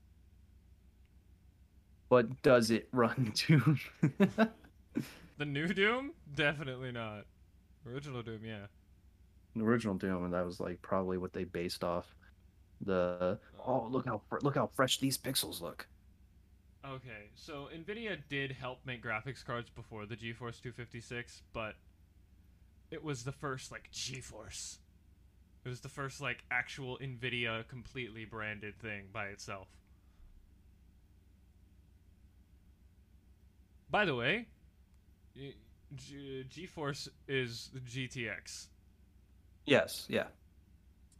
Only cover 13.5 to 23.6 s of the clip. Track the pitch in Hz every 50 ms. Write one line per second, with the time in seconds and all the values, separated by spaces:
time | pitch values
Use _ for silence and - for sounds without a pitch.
13.5 | - 95 - 127 127 131 113 113 131 131 - 127 113 107 - - 117 - 131 143
14.5 | 139 139 110 - - - 131 127 - - 131 135 131 - - 123 135 - - 82
15.5 | 82 82 85 76 - - - - - - - - - - - - - - - -
16.5 | - - - - - - - 139 131 131 131 127 110 104 104 104 - - - -
17.5 | 151 139 143 117 151 165 160 196 208 233 233 214 180 151 139 - 143 139 139 131
18.5 | 131 120 127 127 127 - - 131 123 117 120 117 110 110 - 135 120 - - -
19.5 | 123 120 117 - - 120 113 - 113 107 104 104 117 107 113 113 113 - 123 117
20.5 | 113 - - 123 113 - 117 - - 117 - - 123 120 120 - - - - -
21.5 | - 117 110 107 - - - - - - - - - - - - - - - -
22.5 | - - - - - - - - 160 151 151 151 139 120 117 139 139 - 156 143
23.5 | 131 131